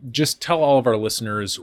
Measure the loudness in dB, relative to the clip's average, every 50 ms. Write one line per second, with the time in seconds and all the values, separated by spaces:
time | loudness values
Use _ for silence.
0 | -14 -8 -4 -2 -2 -2 -2 -4 -4 -2 0 2 4 4 4 4 4 4 2 2
1 | 0 -2 -4 -4 -6 -4 -4 -4 -4 -4 -6 -8